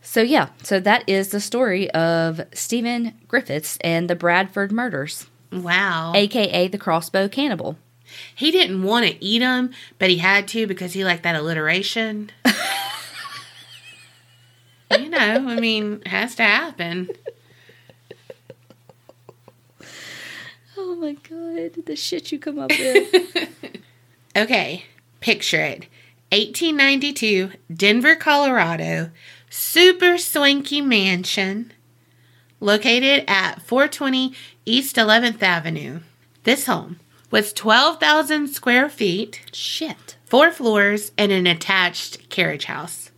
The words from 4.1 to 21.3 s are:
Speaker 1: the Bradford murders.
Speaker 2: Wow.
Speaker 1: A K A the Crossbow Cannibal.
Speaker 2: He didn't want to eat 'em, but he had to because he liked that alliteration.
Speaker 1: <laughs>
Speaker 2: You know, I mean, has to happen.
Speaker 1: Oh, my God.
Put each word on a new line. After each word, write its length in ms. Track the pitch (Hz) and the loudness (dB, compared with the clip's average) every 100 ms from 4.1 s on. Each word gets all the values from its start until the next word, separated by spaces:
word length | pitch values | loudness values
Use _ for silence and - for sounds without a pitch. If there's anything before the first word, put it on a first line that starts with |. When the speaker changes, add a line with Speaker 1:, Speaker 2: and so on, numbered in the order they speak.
Speaker 1:
the 60 | 175 | 0
Bradford 560 | 170 175 190 202 202 | 2 2 2 -2 -2
murders. 540 | 214 247 170 147 - - _ _ | -2 -2 -4 -8 -10 -16 _ _
Speaker 2:
Wow. 600 | 180 175 180 196 165 165 | -10 0 0 0 -2 0
Speaker 1:
A 120 | 185 208 | 2 2
K 240 | 233 202 | 0 0
A 180 | 175 185 | 0 0
the 80 | 196 | -2
Crossbow 500 | - 165 165 190 196 | 0 0 0 -2 -2
Cannibal. 500 | 233 285 185 - 160 _ _ _ - - | -2 -4 -4 -6 -10 _ _ _ -20 -20
Speaker 2:
He 160 | - 294 | -2 2
didn't 320 | 359 311 190 | 4 2 0
want 240 | 185 233 208 | 2 2 2
to 180 | - | 0
eat 160 | 190 226 | -2 0
'em, 280 | 254 254 254 - - _ | 2 0 -2 -6 -20 _
but 100 | 190 | 2
he 80 | 175 | 2
had 300 | 180 202 196 | 4 2 0
to 180 | 226 220 | -4 -4
because 260 | 185 180 | -4 -8
he 120 | 185 | -4
liked 180 | 190 170 | -2 0
that 140 | 170 160 | 0 -2
alliteration. 920 | 156 160 156 175 202 - 226 214 208 - | -2 -2 0 0 -2 -4 -4 -6 -10 -2
Speaker 1:
<laughs> 60 | 254 - - - - - - - - 1077 - - - - - - - _ _ _ _ _ _ _ _ - | -2 0 -4 -6 -6 -10 -14 -16 -16 -16 -18 -20 -20 -20 -20 -20 -20 _ _ _ _ _ _ _ _ -2
Speaker 2:
You 100 | 285 | 0
know, 100 | 330 214 226 269 | -2 0 0 -2
I 120 | 233 | -2
mean, 420 | 226 220 208 208 185 | -2 -2 -4 -8 -6
has 280 | 190 233 | -4 -4
to 80 | 240 | 0
happen. 680 | 220 214 320 254 170 175 180 - - - _ _ _ - _ - _ - _ - _ - _ _ _ - _ _ - _ _ _ _ _ - - - - - - - - _ - | 2 2 -2 -8 -6 -6 -8 -10 -14 -16 _ _ _ -20 _ -20 _ -20 _ -20 _ -20 _ _ _ -20 _ _ -20 _ _ _ _ _ -20 -20 -18 -16 -16 -16 -16 -20 _ -10
Speaker 1:
Oh, 200 | 370 349 | -8 -6
my 160 | 311 294 | -6 -8
God. 580 | - | -14